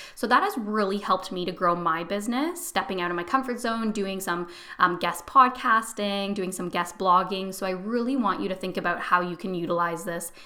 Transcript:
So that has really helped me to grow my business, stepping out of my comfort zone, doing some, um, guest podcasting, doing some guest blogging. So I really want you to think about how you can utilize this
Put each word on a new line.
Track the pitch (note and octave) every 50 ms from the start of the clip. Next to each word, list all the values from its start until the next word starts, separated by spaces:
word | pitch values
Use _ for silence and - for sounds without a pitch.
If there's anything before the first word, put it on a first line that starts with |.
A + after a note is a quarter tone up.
| - - -
So | - -
that | G#3+ B3 C#4
has | F4 G4+ - C#4+
really | G#3+ G3+ G#3 A3 G#3 F#3+ G3 G3+
helped | G3+ - F#3+ F#3+ - -
me | G3 F3+ F3+
to | F3+
grow | F3+ - F#3 F3 F3
my | F3 F3 E3+ D#3+ E3 F3
business, | E3+ G3+ G#3 G3+ A3+ A#3+ B3+ D4 E4+ F4 - - -
stepping | - G3 F#3+ - G3 F#3
out | F3 E3+
of | F3
my | F3 F3
comfort | F3 - C4 B3+ B3+ A#3+ G#3+
zone, | A#3+ A#3 A3+ A3+ A3+ G#3+
doing | G#3+ A3 G3 F#3+ F#3+ F#3+
some, | F#3+ F#3 F3 F3 F3 F3 - - - - - -
um, | - F3 F3 E3+
guest | - F3 E3+ - - -
podcasting, | - C4+ B3+ B3+ B3+ - - B3 A3+ A3+ A3 - - - G#3 G3+ G3+ G3+ G3 G3 G3+
doing | G3+ F#3 F3+
some | F#3 - F#3 F3
guest | - F3 F3 F3 - -
blogging. | F#3+ F#3 F3 F#3 F#3+ F#3 G3+ F#3+ F#3+ F#3+ F#3
So | - G3+ F#3+
I |
really | F#3 F#3 F#3 G#3+ A#3 A#3+ A#3+ B3 C#4
want | C#4 A3+ G3 F#3 -
you | G3+ G3
to | F#3+
think | F#3 - F#3 F3+
about | G3 E3+ F3+ F3 D#3
how | - - F#3 F3+
you | F3+ F3+ F3 E3
can | - F#3+ F#3
utilize | F3 E3+ D#3 F3 E3+ E3+ E3+ E3+ D#3+ E3+
this | F3+ E3+ E3+ E3+ - - - -